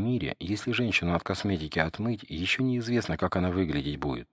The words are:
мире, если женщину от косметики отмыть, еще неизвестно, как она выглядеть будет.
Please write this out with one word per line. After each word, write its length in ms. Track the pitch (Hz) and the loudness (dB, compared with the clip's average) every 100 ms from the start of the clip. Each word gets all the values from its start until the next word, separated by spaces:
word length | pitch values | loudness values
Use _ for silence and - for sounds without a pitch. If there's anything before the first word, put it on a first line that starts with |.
мире, 320 | 113 123 73 - | 2 0 -2 -4
если 340 | 85 104 123 | -4 -2 0
женщину 420 | 117 117 - 87 | 0 2 2 2
от 80 | 85 | 2
косметики 560 | - 95 101 90 76 170 | 0 -2 0 0 0 0
отмыть, 480 | 113 - 113 110 - | 0 0 -4 -4 -6
еще 340 | 80 92 - | -4 -2 2
неизвестно, 540 | 131 123 117 120 135 - | 2 0 2 0 0 0
как 200 | 90 92 | 0 2
она 140 | 90 | 2
выглядеть 460 | 92 85 73 71 71 | 2 2 0 -2 -4
будет. 320 | 73 - - | -4 -4 -10